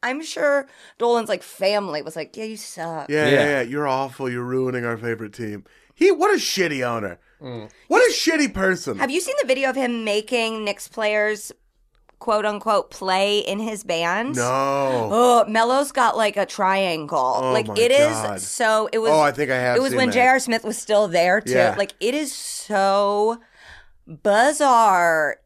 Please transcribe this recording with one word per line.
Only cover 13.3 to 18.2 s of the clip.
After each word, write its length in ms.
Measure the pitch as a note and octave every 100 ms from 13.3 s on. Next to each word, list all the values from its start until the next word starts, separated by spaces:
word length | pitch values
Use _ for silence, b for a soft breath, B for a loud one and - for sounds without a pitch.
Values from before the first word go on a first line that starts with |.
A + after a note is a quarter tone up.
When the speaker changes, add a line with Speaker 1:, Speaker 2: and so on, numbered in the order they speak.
| G#3
Speaker 1:
in 200 | - G3
his 240 | A3 G#3+
band? 520 | G3 E3 E3+ F#3+ A#3+ C#3
Speaker 2:
No. 760 | A#2+ C3 C#3 C#3 C3+ B2+ A2
Speaker 1:
Oh, 340 | G#3+ B3 A#3+ G#3
Melo's 440 | A3 A3+ C4 C#4+
got, 260 | - A#3+ -
like, 180 | G#3 G3
a 100 | F#3+
triangle. 960 | - F#3+ F#3+ F#3+ D#3+ D3 D#3 B2+ A#2+
Speaker 2:
Oh 100 | C3
Speaker 1:
Like, 140 | B2+ G#3+
Speaker 2:
my 80 | G#3
Speaker 1:
it 140 | A#3+
is 160 | C4+ D4
Speaker 2:
God. 340 | -